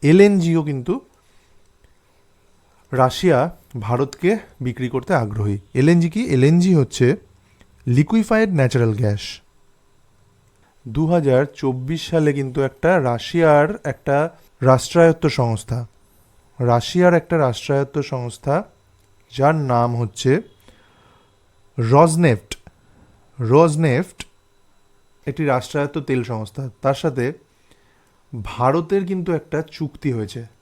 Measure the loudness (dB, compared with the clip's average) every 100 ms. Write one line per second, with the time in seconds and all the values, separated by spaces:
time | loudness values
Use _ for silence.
0 | 6 6 6 4 2 0 0 -6 -4 -6
1 | -8 _ _ _ _ _ _ _ _ _
2 | _ _ _ _ _ _ _ _ _ 0
3 | 0 2 2 2 0 -6 _ -12 -4 -2
4 | -2 -2 -2 -2 -6 _ -8 -6 -6 -6
5 | -2 -2 -2 -4 -4 -4 -6 0 4 4
6 | 2 -2 -2 2 4 4 4 2 2 2
7 | 0 0 _ _ _ _ _ _ -2 0
8 | 2 0 0 0 0 2 0 2 0 0
9 | -2 -4 -8 -18 _ _ _ _ _ _
10 | _ _ _ _ _ _ _ _ -10 -4
11 | 0 2 2 2 0 -2 -4 -4 -6 -8
12 | -2 0 0 0 -4 -4 -4 -2 0 2
13 | 0 -4 -4 0 4 4 2 -2 -8 -8
14 | -2 0 -2 -6 _ _ 2 2 2 4
15 | 4 4 -2 -2 -2 -4 -6 -10 -10 _
16 | _ _ _ _ _ _ 0 0 0 2
17 | 4 2 0 -2 -2 -4 -4 -2 -2 -6
18 | -6 -8 -10 -10 -4 -4 -4 _ _ _
19 | _ _ _ 0 0 2 0 0 0 -2
20 | -6 -4 0 0 -2 _ _ _ _ _
21 | _ _ _ _ _ _ _ -6 2 4
22 | 4 4 2 0 -4 -18 -18 _ _ _
23 | _ _ _ -10 0 4 4 2 0 0
24 | -4 -10 -20 _ _ _ _ _ _ _
25 | _ _ -12 -4 0 0 -2 -4 -4 -6
26 | -4 -4 -2 -8 -8 -10 -12 -4 -2 -2
27 | -2 -2 -6 -6 _ _ _ _ _ _
28 | _ _ _ -14 -12 -2 0 0 -2 -4
29 | -2 -6 -4 -6 -4 -8 -8 -8 -10 -6
30 | -6 -4 -6 -10 -16 _